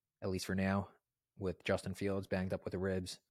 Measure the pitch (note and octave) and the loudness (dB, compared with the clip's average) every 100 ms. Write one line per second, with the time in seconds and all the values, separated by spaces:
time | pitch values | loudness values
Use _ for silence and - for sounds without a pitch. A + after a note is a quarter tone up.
0 | _ _ G2 F#2 - F#2+ F#2+ G2 F#2+ - | _ _ -4 -2 0 2 4 2 0 -12
1 | _ _ _ - F#2 - - F#2+ G2 F#2 | _ _ _ -4 -4 -2 0 0 0 -2
2 | G2 G2 G2 F#2+ F#2 F#2+ - F2+ F#2+ F#2 | 0 0 0 0 0 -2 -4 -2 0 0
3 | F2+ - _ | -4 -10 _